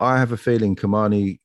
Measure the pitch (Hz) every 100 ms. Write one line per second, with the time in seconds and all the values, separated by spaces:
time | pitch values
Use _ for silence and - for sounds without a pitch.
0 | 123 127 123 117 - 117 104 95 101 104
1 | 107 104 98 90